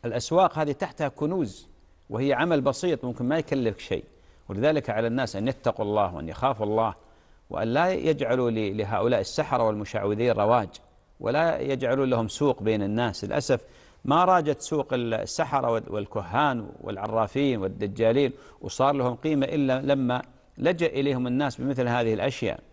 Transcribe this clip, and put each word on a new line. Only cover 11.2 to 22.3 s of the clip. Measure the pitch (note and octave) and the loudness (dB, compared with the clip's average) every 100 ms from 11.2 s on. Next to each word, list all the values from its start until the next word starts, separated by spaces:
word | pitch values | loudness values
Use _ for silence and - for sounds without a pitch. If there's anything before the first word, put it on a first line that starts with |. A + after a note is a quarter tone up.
| - C#3 E3 D#3+ | -2 0 0 0
يجعلوا | C3+ C3+ B2+ C3 C3+ | -2 -2 0 2 2
لهم | A#2+ A2 | 2 0
سوق | - D3 B2+ | 0 2 2
بين | G#2+ A2 | 0 0
الناس. | G2+ A2 A#2+ F#2+ G2+ | 0 0 -2 -4 -4
للأسف | - - B2 - - - - - | -2 0 0 -2 -20 -20 -12 0
ما | D3+ F3+ | 4 6
راجت | F#3 D3+ C#3+ | 6 4 -2
سوق | - D3+ C3+ | -2 -2 0
ال-، | B2+ A#2+ | -2 0
السحرة | A2 - - B2 C#3 B2 | -2 -4 -4 0 2 2
وال-، | A2+ - | 0 -2
والكهان | G#2 G2 A2 F2 G#2+ D3 B2 G2+ - | -6 -4 -6 -2 0 2 0 -6 -12
والعرافين | - G2 G#2 A2 G#2+ C3+ C#3+ A#2+ | -8 -6 -2 0 0 2 0 2
والدجالين | F#2+ - G#2 F#2+ A2+ A#2+ C#3 - - - | -2 -4 -6 2 4 4 2 0 -18 -14
وصار | - - C3+ C#3+ | -12 0 2 2
لهم | B2+ A#2+ | 0 -2
قيمة | D#3 D3 C3+ | -2 0 0
إلا | D#3 C3+ C3 | 0 0 0
لما | C3+ C#3 B2+ B2 - - _ - | 2 2 2 -2 -4 -18 _ -2
لجأ | D3 F3 E3+ | 0 2 0
إليهم | - C#3 B2+ B2 | 0 0 0 0
الناس | B2 C#3+ - | 0 -2 -2
بمثل | B2+ C3 B2 | -4 0 0
هذه | A#2+ A#2 | 2 2
الأشياء | A2 A#2+ | 2 0